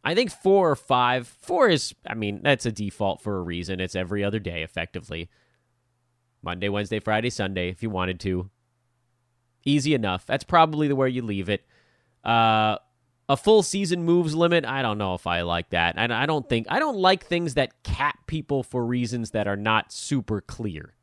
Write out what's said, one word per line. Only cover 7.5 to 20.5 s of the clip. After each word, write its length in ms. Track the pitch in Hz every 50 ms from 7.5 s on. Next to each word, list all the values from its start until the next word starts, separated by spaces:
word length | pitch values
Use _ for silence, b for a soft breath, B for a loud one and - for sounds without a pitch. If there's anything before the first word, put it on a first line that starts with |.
| 98 92 90 90
if 140 | 92 - -
you 80 | 113
wanted 300 | 101 92 90 90 92 87
to. 280 | - 98 92 90 90 98 _ _ _ _ _ _ _ _ _ _ _ _ _ _ _ _ _ _ _ _ _ _ _
Easy 280 | 139 143 147 127 151 156
enough. 320 | 127 110 98 92 92 -
That's 200 | - - 139 -
probably 440 | - 175 170 160 160 156 151 151 143
the 80 | 139
way 140 | 135 135 131
you 100 | 127 127
leave 300 | 117 110 101 98 92 90
it. 160 | 104 95 _ _ _ _ _ _ _ _ _ _ _ _ _
Uh, 540 | - 117 117 113 113 110 110 107 110 104 92 _ _ _ _ _ _ _ _ _ -
a 80 | 139
full 260 | - - 208 220 214 185
season 420 | - - 202 196 165 175 175 170
moves 300 | 170 170 175 175 156 151
limit, 300 | 160 170 170 175 170 147
I 160 | 113 131 135
don't 160 | 131 113 104
know 180 | 107 104 95 90
if 120 | 90 -
I 160 | 92 85 87 87
like 280 | 87 85 85 85 _
that. 280 | - 85 85 85 85 -
I, 240 | 110 120 120 110 131
I 40 |
don't 220 | 147 160 147 123 -
think, 200 | - 117 113 -
I 80 | 147 220
don't 180 | 311 302 254
like 300 | 196 185 185 190 185 -
things 280 | - 175 170 170 160 123
that 280 | 147 131 - _ _ _
cap 440 | - - - 135 147 - _ _
people 360 | - 160 160 - - 143 135 123
for 240 | - - 127 120
reasons 460 | 117 123 123 123 110 120 120 113 107 -
that 140 | 110 104
are 100 | 101 101
not 360 | 98 104 110 110 110 - _ -
super 480 | - - - 147 135 110 - 110 101
clear. 540 | - -